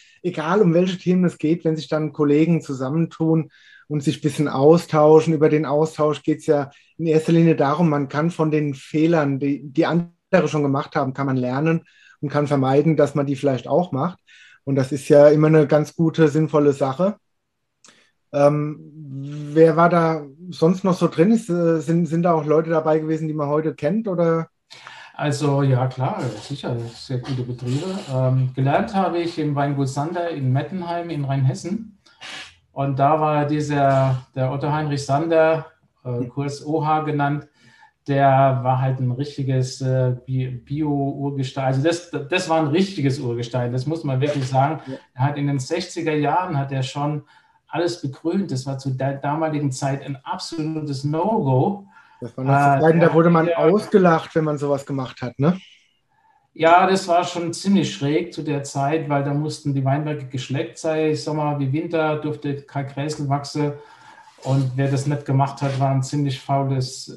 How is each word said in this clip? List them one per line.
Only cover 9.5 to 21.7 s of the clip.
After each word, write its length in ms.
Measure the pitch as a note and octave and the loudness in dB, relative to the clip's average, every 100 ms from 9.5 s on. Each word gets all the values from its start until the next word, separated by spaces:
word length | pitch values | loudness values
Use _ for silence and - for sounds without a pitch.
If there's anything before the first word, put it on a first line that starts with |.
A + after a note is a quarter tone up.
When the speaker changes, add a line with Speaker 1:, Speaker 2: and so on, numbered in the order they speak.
| C#3 | -4
Speaker 1:
die 220 | C#3+ C#3+ C#3 | -6 -2 2
andere 600 | E3 E3+ _ - F#3 D3+ | 0 -2 _ -2 0 2
schon 160 | D3+ | 0
gemacht 320 | C#3+ C3+ - D#3 | 0 0 -2 -4
haben, 180 | C3+ | -4
kann 120 | C3 C#3 | -4 -2
man 100 | C3 | -2
lernen 460 | B2 C3 D#3+ E3 _ _ _ - | -2 -2 0 -2 _ _ _ -10
und 80 | C#3+ | -4
kann 180 | D3 D3 | -2 0
vermeiden, 480 | C#3+ C3 C#3 D3+ D3+ | 0 2 4 4 4
dass 180 | C#3+ D3 | 2 2
man 100 | C#3 | -2
die 100 | C3+ | 0
vielleicht 320 | C#3+ B2 C3 | 0 -2 0
auch 240 | C#3+ F3+ | -2 0
macht. 280 | C3 E3+ - _ - - _ | -2 -4 -6 _ -20 -20 _
Und 120 | - C#3 | -4 -2
das 160 | C3 | -2
ist 180 | C#3 - | -4 4
ja 180 | D3 D3 | 8 8
immer 180 | D#3 D#3 | 8 6
eine 200 | D#3 C#3 | 4 4
ganz 280 | D3+ D3 - | 2 0 0
gute, 320 | D#3+ E3 D#3 | 0 4 2
sinnvolle 440 | D3 D#3 D3+ D3 | 4 0 2 2
Sache. 440 | C#3 C3+ C3 F#3+ G#3 _ _ _ _ _ _ - _ _ _ _ | 2 -2 0 -2 -2 _ _ _ _ _ _ -20 _ _ _ _
Ähm, 460 | C#3+ C#3+ D3 D3 D3+ D#3 D3+ D3 C3+ C#3 D3 D3 | 2 2 2 -4 -8 -16 -20 -14 -12 -12 -12 -4
wer 220 | D3+ E3 D#3 | 6 6 8
war 140 | E3+ | 4
da 360 | F3 E3 D#3+ C#3+ C#3+ F3+ | 4 2 0 -6 -16 -16
sonst 340 | D#3 D#3+ F#3 | 0 2 2
noch 100 | F#3+ F3+ | 0 2
so 120 | E3+ | 0
drin? 240 | - F#3 | 2 4
Ist, 180 | A3+ - | 4 2
äh, 300 | F3 E3+ | 0 2